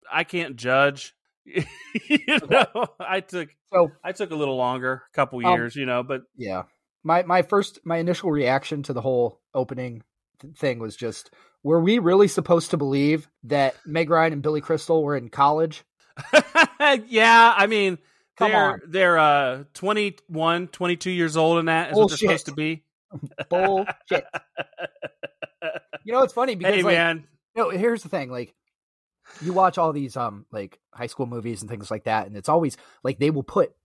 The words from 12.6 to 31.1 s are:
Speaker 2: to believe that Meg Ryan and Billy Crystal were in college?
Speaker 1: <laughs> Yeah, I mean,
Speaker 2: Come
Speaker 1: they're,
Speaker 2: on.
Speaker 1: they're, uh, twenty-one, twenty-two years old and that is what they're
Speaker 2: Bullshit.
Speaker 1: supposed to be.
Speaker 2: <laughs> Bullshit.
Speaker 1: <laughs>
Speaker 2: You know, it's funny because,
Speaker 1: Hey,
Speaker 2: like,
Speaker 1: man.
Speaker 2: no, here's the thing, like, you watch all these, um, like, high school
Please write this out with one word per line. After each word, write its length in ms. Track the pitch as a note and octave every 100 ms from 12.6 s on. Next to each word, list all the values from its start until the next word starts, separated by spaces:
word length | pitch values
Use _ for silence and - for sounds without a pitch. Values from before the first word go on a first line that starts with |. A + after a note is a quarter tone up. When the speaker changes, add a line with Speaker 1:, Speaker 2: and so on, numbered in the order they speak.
| -
Speaker 2:
to 60 | D#3+
believe 520 | C#3+ C#3 D3 D#3+ - _
that 300 | A#2+ C#3+ C3+ -
Meg 240 | - D#3+ D#3
Ryan 260 | E3 E3
and 80 | D3+
Billy 180 | D3+ D3+
Crystal 420 | - D#3 - D#3+
were 140 | D3 C#3
in 140 | A#2+
college? 520 | - C#3+ D#3 E3 - _ _ _ - -
Speaker 1:
<laughs> 20 | D4 - F4 D#4 - D4 C4 A3+
Yeah, 460 | A3 A3+ A3+ A#3 G3+
I 100 | G3+
mean, 320 | A3 F#3+ F3 _ _ _ -
Speaker 2:
Come 160 | A3
Speaker 1:
they're, 120 | G#3 G3
Speaker 2:
on. 80 | - E3
Speaker 1:
they're, 320 | F3+ F3+ E3
uh, 460 | D3+ C#3+ C3 C3 C#3
twenty-one, 920 | - F#3+ G#3 G3+ - - D#3 E3 E3+ F3+
twenty-two 420 | - F3+ E3+ F#3
years 260 | F3+ E3 D#3
old 220 | D#3+ E3+
and 100 | E3
that 220 | E3 E3
is 60 | G3+
what 120 | G3+
they're 60 | D3+
Speaker 2:
Bullshit. 20 |
Speaker 1:
supposed 280 | G3+ D#3+ -
to 60 |
be. 320 | C#3+ D#3 D#3+ _ _ _
Speaker 2:
<laughs> 360 | D3 C#3 - -
Bullshit. 760 | F3+ F#3+ F#3+ G3+ - - D#3+ -
Speaker 1:
<laughs> 60 | D#3 - - - - E3+ _ D#3 _ - _ - _ D#3+ D#3+ - D3+
Speaker 2:
You 80 | G#3
know, 80 | B3
it's 100 | C4
funny 220 | A#3+ C4
because, 200 | G3 F#3 G3+
Speaker 1:
Hey, 60 |
Speaker 2:
like, 120 | F#3+ E3+
Speaker 1:
man. 280 | E3+ E3 - _ _
Speaker 2:
no, 140 | A3+ A3+
here's 340 | F#3 A#3 A#3
the 60 | D#3
thing, 220 | F3 B2+
like, 240 | B2 A#2+ _ _ _ _ _ _ _ - -
you 100 | D#3+
watch 240 | F#3 F#3 F3+
all 160 | D#3+
these, 240 | D3 C3 B2+
um, 300 | A#2+ G2+ -
like, 300 | A2 G2 _ _
high 120 | -
school 200 | A#2+